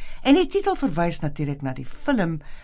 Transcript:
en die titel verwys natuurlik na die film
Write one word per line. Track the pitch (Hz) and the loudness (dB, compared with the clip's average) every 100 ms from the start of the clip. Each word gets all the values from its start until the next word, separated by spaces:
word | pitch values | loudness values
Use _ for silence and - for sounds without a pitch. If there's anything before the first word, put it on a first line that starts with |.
| - - | -6 0
en | 254 | 4
die | 302 339 | 6 6
titel | 392 403 370 | 0 0 0
verwys | 269 160 170 - | 0 2 0 0
natuurlik | 151 147 143 143 | -4 -2 -4 -4
na | 139 127 | -4 -4
die | 131 | -6
film | - - 254 170 160 - - | -4 0 0 0 -2 -8 -12